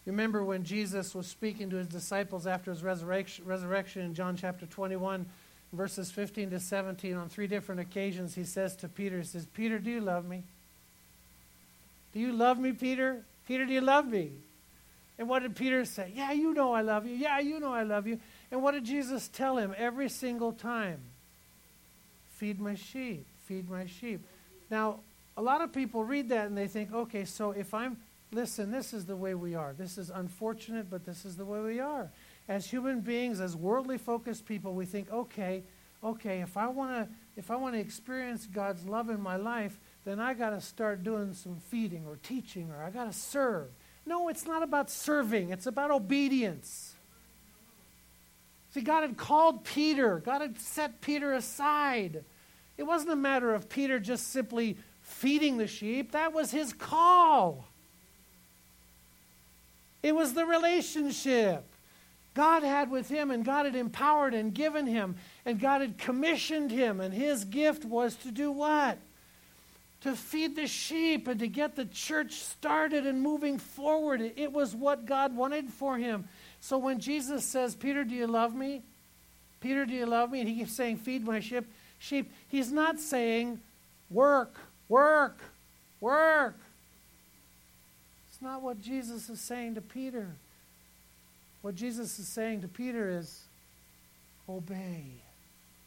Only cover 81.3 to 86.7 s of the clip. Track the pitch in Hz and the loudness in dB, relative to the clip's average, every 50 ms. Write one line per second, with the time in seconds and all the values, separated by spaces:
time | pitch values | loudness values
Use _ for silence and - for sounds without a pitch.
81.3 | 220 214 - - 247 247 233 - - - - - - - - - 285 277 - - | 0 -2 -2 -2 -4 -4 -4 -6 -12 -20 -20 -20 -20 -16 -6 -2 -2 -2 -2 -2
82.3 | - - - - - 277 254 226 277 302 311 320 320 311 - - 285 247 233 233 | -8 -18 -8 -2 0 0 0 2 4 4 4 4 2 0 -2 0 0 2 2 4
83.3 | 226 233 233 240 233 - - - - - - - - - - - 180 220 269 285 | 2 2 0 -2 -4 -8 -10 -16 -20 -20 -20 -20 -20 -20 -14 -2 4 6 8 8
84.3 | 285 269 233 - - - - - - - - - 214 262 285 302 311 302 285 - | 8 6 4 2 -4 -14 -20 -20 -20 -20 0 6 8 8 10 10 8 8 6 4
85.3 | - - - - - - - - - - - - - - 202 233 277 302 320 320 | 0 -6 -16 -20 -20 -20 -20 -20 -20 -20 -20 -20 -12 -4 0 4 6 6 8 8
86.3 | 311 302 277 226 - - - - | 8 6 6 4 0 -6 -16 -20